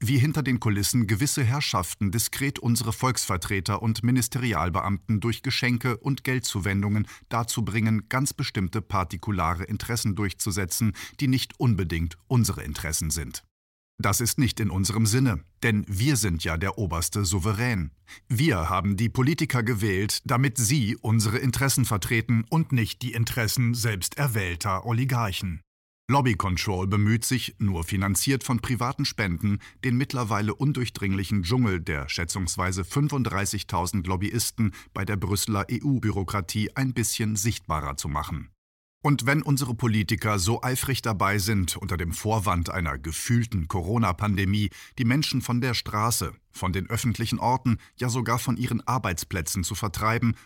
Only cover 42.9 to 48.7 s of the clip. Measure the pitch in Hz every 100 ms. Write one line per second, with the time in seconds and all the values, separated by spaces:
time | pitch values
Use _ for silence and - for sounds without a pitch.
42.9 | 69 78 78 - 120 113 101 80 95 82
43.9 | 117 104 90 104 98 95 104 101 - -
44.9 | - 117 135 147 131 - 123 127 117 -
45.9 | 104 113 117 87 - _ - 92 90 85
46.9 | 117 127 104 113 117 117 127 127 113 -
47.9 | - 123 123 113 117 - 113 120